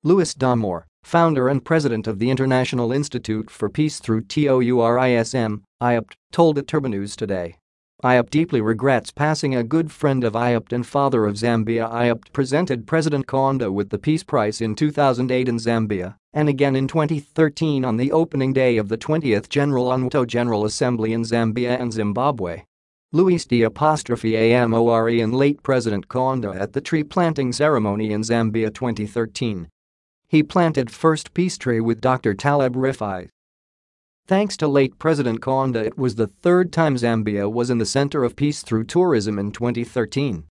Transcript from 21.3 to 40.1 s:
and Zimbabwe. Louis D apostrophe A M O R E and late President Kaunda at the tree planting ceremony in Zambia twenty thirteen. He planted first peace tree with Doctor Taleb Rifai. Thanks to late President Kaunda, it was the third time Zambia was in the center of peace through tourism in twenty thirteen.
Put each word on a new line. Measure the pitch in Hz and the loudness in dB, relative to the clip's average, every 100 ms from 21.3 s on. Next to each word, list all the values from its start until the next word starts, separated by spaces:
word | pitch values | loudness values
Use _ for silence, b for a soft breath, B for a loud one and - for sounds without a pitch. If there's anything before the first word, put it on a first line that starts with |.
| 117 113 110 120 127 | 0 0 0 -2 -2
and | 123 | -2
Zimbabwe. | 110 104 104 139 127 90 82 - _ _ _ _ | -2 -2 0 -2 -2 -6 -8 -14 _ _ _ _
Louis | 151 185 170 - | 2 4 2 0
D | 120 | 2
apostrophe | 113 - 156 151 - 117 113 110 | 2 2 0 0 -2 -2 0 2
A | 113 | 4
M | 120 120 | 4 4
O | 113 117 | 2 4
R | 113 113 | 2 2
E | 117 | 0
and | 110 127 | 0 2
late | 143 147 | 2 0
President | - 127 113 101 - | -2 0 0 -4 -4
Kaunda | 123 131 131 107 92 | -4 -2 -2 -6 -6
at | 98 | -4
the | 139 | -6
tree | 139 160 | -2 -2
planting | 147 - 170 151 127 | -2 0 0 0 -2
ceremony | 120 147 139 107 101 107 | 0 2 2 0 -2 -2
in | 104 | -2
Zambia | 110 117 113 110 110 | 0 0 0 0 -2
twenty | - 123 110 104 | -4 -6 -4 -6
thirteen. | 120 113 - 120 98 82 _ _ _ _ _ _ | -4 -6 -4 -6 -6 -10 _ _ _ _ _ _
He | 156 | 2
planted | 151 185 165 156 120 | 2 2 2 0 -4
first | - 160 156 - - | 0 0 0 -4 -2
peace | 180 - | -2 -2
tree | 131 113 | -2 0
with | 113 117 | 0 0
Doctor | 131 127 113 | 0 0 0
Taleb | 101 143 143 131 123 | -2 0 0 0 0
Rifai. | 131 - 104 92 90 _ _ _ _ _ _ _ _ _ - | -2 -2 -6 -8 -12 _ _ _ _ _ _ _ _ _ -2
Thanks | 190 208 - | 0 0 -2
to | 156 | 2
late | 139 135 - | 2 2 0
President | 160 151 123 113 | 0 0 0 -2
Kaunda, | - 135 135 117 | -2 -2 0 -2
it | 110 - | -4 -2
was | 127 107 | -4 -2
the | 107 | -4
third | _ 175 180 180 | _ 2 4 2
time | - 160 127 | 0 0 2
Zambia | 120 113 107 101 101 | 0 0 -2 -2 -2
was | 113 120 | -2 -2
in | 120 | 0
the | 107 139 | 0 0
center | 139 147 | -2 0
of | 120 - | -2 -2
peace | 147 147 | -4 -2
through | - 113 110 | -2 -2 0
tourism | 175 180 127 101 104 | 0 2 2 0 -4
in | 101 | -6
twenty | 101 120 120 | -4 -4 -4
thirteen. | 117 - 107 | -6 -4 -4